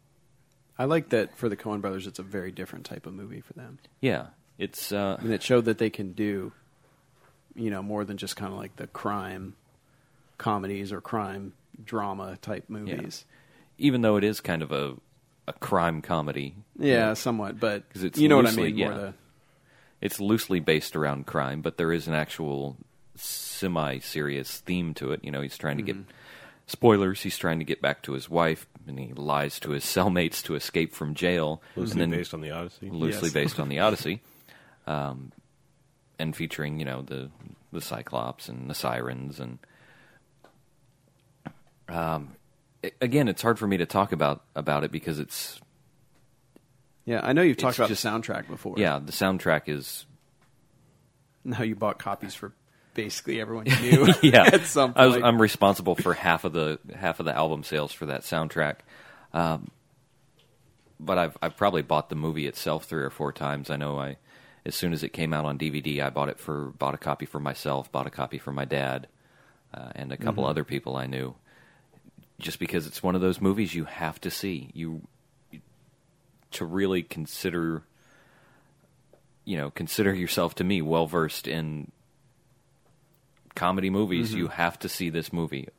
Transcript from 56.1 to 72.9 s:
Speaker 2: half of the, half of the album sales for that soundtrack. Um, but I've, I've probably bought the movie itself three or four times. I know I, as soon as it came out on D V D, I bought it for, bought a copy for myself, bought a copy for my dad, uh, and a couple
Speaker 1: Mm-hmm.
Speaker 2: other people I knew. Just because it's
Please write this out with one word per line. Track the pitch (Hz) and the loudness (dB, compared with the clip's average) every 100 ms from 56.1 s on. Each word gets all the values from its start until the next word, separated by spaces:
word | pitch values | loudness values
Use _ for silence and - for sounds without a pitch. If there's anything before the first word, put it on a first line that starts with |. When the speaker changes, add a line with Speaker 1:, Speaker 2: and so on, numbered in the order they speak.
Speaker 2:
half | 85 90 82 | 2 4 2
of | 90 | 2
the, | 82 78 78 - 95 | 0 0 -2 -8 -4
half | 90 82 | -2 0
of | 80 | 0
the | 64 | 2
album | 80 76 | 0 0
sales | - 78 73 | -2 -2 -2
for | - 76 | -6 -6
that | 67 | -6
soundtrack. | - 82 80 82 73 - - - - - - | -2 -2 0 0 0 -2 -12 -20 -20 -20 -4
Um, | 82 82 80 50 - _ _ _ _ _ _ _ _ _ _ _ - | 0 0 0 -6 -18 _ _ _ _ _ _ _ _ _ _ _ -8
but | 80 90 | 0 2
I've, | 82 - | 2 -2
I've | 82 - | -6 2
probably | 101 87 | 2 2
bought | 71 76 - | 2 0 0
the | 80 | -4
movie | 80 78 69 | -2 -2 -4
itself | - 80 80 - | -4 -2 -2 -2
three | 80 | -4
or | 67 | -4
four | - 73 | -4 -6
times. | - 71 71 69 | -4 -4 -4 -4
I | 71 | -4
know | 73 71 | -4 -4
I, | 69 67 _ - - - 73 | -6 -10 _ -20 -20 -14 -8
as | - | -2
soon | 87 | 0
as | 80 | 0
it | - | -4
came | - 80 | -4 -2
out | 76 76 | 0 -2
on | 71 | -2
D | 78 | -4
V | 73 | -4
D, | 73 71 | -4 -2
I | 69 | -2
bought | 71 71 | 0 -2
it | - | -4
for, | - 73 69 - | -6 -6 -8 -4
bought | 69 | -4
a | 71 | -2
copy | - 71 71 | -4 -4 -6
for | 73 | -6
myself, | 73 67 76 69 - | -6 -4 -4 -4 -2
bought | 67 65 | -4 -4
a | |
copy | - 65 69 | -6 -6 -6
for | - | -8
my | 69 67 | -6 -2
dad, | 71 67 65 - _ _ _ _ _ _ | -2 -2 -4 -8 _ _ _ _ _ _
uh, | - 64 - | -18 -16 -12
and | 67 | -10
a | 67 | -4
couple | - 67 | -2 0
Speaker 1:
Mm-hmm. | 67 | 0
Speaker 2:
other | 76 | 0
people | 73 71 65 65 | -2 -6 -6 -6
I | 65 | -4
knew. | 65 65 - _ - _ _ _ _ - - - - | -6 -6 -10 _ -20 _ _ _ _ -20 -20 -20 -12
Just | 82 - | -10 -6
because | 90 87 | -4 -2
it's | 76 | -4